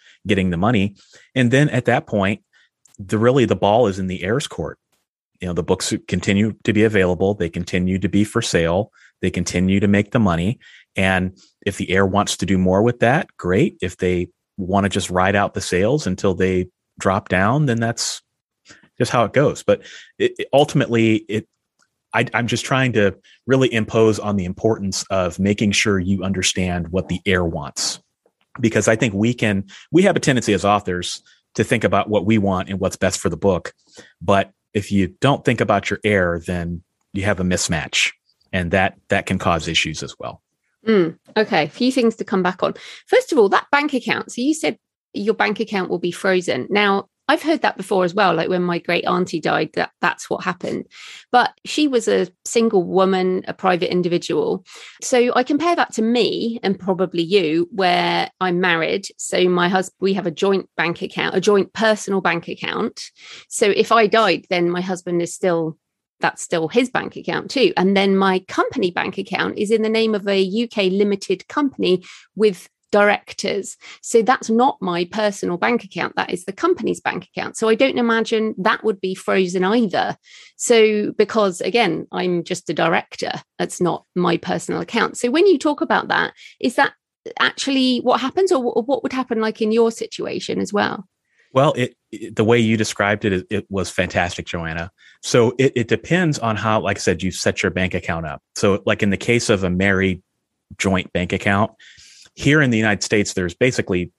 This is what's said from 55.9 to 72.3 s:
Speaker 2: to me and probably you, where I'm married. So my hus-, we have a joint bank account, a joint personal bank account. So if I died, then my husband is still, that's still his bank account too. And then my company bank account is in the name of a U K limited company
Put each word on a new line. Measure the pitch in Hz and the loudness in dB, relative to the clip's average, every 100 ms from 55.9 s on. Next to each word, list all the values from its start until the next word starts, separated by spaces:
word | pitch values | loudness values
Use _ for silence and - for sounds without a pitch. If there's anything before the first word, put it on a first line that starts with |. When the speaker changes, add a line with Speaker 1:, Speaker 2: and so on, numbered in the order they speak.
Speaker 2:
to | - | 0
me | 220 240 196 - 226 233 | 0 2 0 0 -4 -4
and | - 196 | -4 -2
probably | 185 180 185 175 | -2 -2 -2 -2
you, | 165 202 160 165 175 | 0 2 2 0 -2
where | 196 185 175 175 175 175 - | 0 0 2 2 0 -2 -4
I'm | 185 175 | -2 0
married. | 185 165 160 190 196 - | 2 0 0 -2 -6 -14
So | - 180 185 | -4 0 2
my | 180 175 | 2 2
hus-, | 190 185 - | 0 -2 -4
we | 190 | -2
have | 196 185 | -2 -4
a | |
joint | 147 202 196 - - | -2 0 0 -2 -4
bank | 165 170 | -4 -4
account, | - - 160 - | -8 -4 -2 0
a | |
joint | 175 202 180 | 2 2 2
personal | - 220 214 - 196 | 0 0 0 -2 0
bank | 175 170 - | 0 0 -6
account. | - - 82 233 - - _ - - - | -10 -6 -4 -6 -8 -18 _ -20 -20 -10
So | - 208 | -2 0
if | - 214 | 2 4
I | 226 214 | 4 4
died, | 226 214 165 - | 4 2 0 -2
then | 180 175 | 0 0
my | 175 | -2
husband | 185 180 - 175 | -4 -6 -4 -4
is | 170 | -4
still, | - 185 165 160 160 _ _ _ _ | -2 0 0 -2 -8 _ _ _ _
that's | 160 - | -4 -4
still | - 175 160 | -4 -2 0
his | 233 254 | 0 0
bank | 165 - | -2 -6
account | - - 165 - | -10 -6 -6 -4
too. | 277 220 - | 2 2 2
And | 185 196 | 2 2
then | 196 196 | 2 2
my | 196 185 - | 2 0 -2
company | - 453 277 190 | -4 -2 0 -2
bank | 175 - 190 | -2 -4 -6
account | 196 - 170 - | -6 -4 -4 -2
is | 202 | 0
in | 226 | 2
the | 220 | 2
name | 220 226 208 | 0 0 0
of | 202 | 0
a | 196 | 0
U | 190 208 233 | 0 -2 -4
K | - 190 | 0 0
limited | 190 208 196 - 185 - | 2 0 0 -4 -6 -4
company | - 285 - 185 180 180 - - | -2 -2 0 0 0 -2 -20 -12